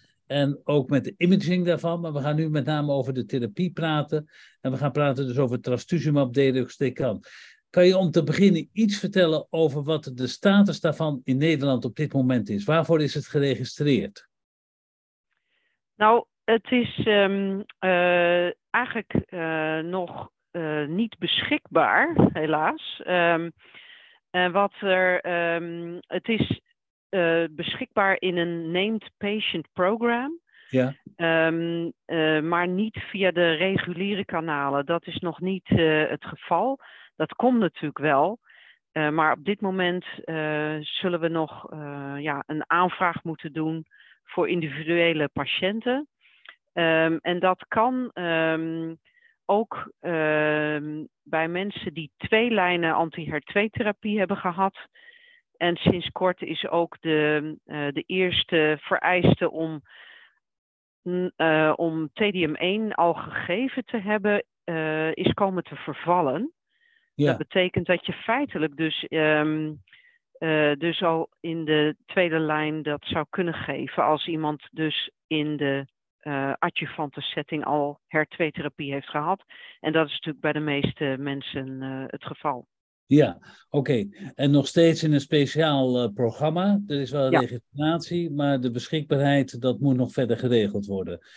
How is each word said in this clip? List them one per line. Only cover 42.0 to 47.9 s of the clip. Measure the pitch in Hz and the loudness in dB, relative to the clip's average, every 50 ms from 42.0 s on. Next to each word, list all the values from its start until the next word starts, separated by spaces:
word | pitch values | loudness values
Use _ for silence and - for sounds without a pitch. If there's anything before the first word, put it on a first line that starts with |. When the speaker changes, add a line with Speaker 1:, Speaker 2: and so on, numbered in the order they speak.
| 139 139 139 143 | -10 -10 -10 -6
Speaker 2:
ja, | 147 156 143 143 - | -4 -4 -4 -4 -6
een | - 156 151 - - | -6 -6 -6 -2 2
aanvraag | 165 175 185 175 - - 190 170 170 - - | 4 4 4 2 2 0 -2 -2 -2 -4 -8
moeten | 165 156 - - 156 139 | -8 -10 -8 -10 -10 -6
doen | 160 156 160 165 160 156 _ _ _ - - - _ _ | -4 -2 -2 -4 -6 -8 _ _ _ -20 -20 -20 _ _
voor | - - 180 165 - | -6 -2 0 0 2
individuele | 180 175 160 147 135 156 156 160 170 170 170 170 165 156 147 139 - | 0 -2 -2 -4 -6 -6 -4 0 2 2 2 2 2 0 -2 -2 -2
patiënten. | 156 139 - - - 185 190 214 226 - 247 254 277 302 _ _ _ _ _ _ _ _ - - _ _ _ - | -6 -4 -4 -2 -2 -2 -2 -2 -2 -2 -2 -2 -2 -4 _ _ _ _ _ _ _ _ -20 -20 _ _ _ -2
Ehm, | 175 165 165 160 160 165 165 165 - | 0 2 4 4 4 4 2 2 0
en | - 170 175 175 | -2 -2 -2 2
dat | 185 185 185 - - | 2 2 2 0 -4
kan, | - - 226 226 254 | -4 0 2 2 2